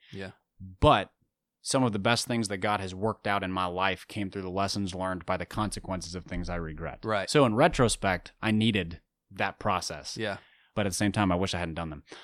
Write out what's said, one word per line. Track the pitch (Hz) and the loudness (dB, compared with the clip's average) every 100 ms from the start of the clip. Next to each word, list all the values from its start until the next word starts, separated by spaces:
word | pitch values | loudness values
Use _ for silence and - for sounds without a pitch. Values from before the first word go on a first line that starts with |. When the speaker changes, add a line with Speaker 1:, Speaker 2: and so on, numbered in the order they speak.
| - | -16
Speaker 1:
Yeah. | 95 95 - _ - 95 92 | -12 -12 -16 _ -20 -16 4
Speaker 2:
But | 147 113 - _ _ _ _ _ | 6 6 2 _ _ _ _ _
some | - 135 | -2 2
of | 123 | 2
the | 101 | 2
best | 117 117 - | 2 2 2
things | 117 101 | -2 -2
that | 98 | -2
God | 104 104 | 0 0
has | 95 | -2
worked | 92 107 101 104 | -4 -4 -2 -2
out | 101 | -2
in | 92 | 0
my | 92 92 | -2 -2
life | 90 95 92 - | 0 0 0 -6
came | 104 98 | -6 -6
through | 98 | -6
the | 92 | -4
lessons | 92 98 101 95 | -2 -2 0 -4
learned | 90 92 90 - | -2 -4 -4 -2
by | 90 | -4
the | 87 | -4
consequences | 110 107 - - 92 82 | -4 -4 -4 -6 -6 -6
of | 90 | -10
things | - 90 87 | -6 -6 -4
I | |
regret. | 87 80 76 80 - | -4 -6 -6 -8 -8
Speaker 1:
Right. | 110 104 92 | -2 -2 2
Speaker 2:
So | 151 | 4
in | 127 | 6
retrospect, | 107 165 - 113 - 98 90 - - | 6 4 4 2 2 0 0 -4 -4
I | 110 | 0
needed | 107 113 101 85 82 _ _ _ | 4 4 2 -2 -8 _ _ _
that | 98 98 - | -4 -4 -2
process. | 107 90 - 76 - - | 0 0 -2 -10 -10 -6
Speaker 1:
Yeah. | 107 95 - _ _ | -6 -6 -12 _ _
Speaker 2:
But | - 101 | -2 -2
at | |
the | - | 2
same | 104 | 2
time, | 107 98 | 4 4
I | 87 | 4
wish | 95 | 0
I | 87 | -2
hadn't | 85 | -4
done | 80 82 | -6 -8
them. | 73 - - | -10 -16 -20